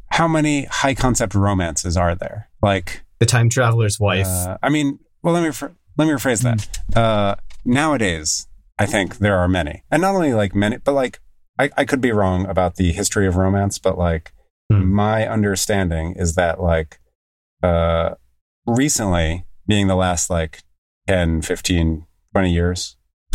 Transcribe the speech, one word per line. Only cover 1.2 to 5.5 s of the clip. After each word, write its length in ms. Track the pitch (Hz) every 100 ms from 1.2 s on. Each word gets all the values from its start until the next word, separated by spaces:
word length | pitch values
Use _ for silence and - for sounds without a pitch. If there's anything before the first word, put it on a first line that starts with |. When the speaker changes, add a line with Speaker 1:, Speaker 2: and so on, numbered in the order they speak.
| 110
Speaker 1:
romances 640 | 101 98 98 85 80 92 85
are 180 | 87
there? 340 | 85 - 110 - -
Like 400 | 104 98 - - - -
Speaker 2:
The 80 | 117
Time 220 | 123 117
Traveler's 500 | 131 120 117 110 -
Wife. 260 | 101 92 95
Speaker 1:
uh, 320 | 90 90 95
I 60 | 135
mean, 300 | 151 143 139 _ _
well, 120 | 170
let 80 | 170
me 60 | 165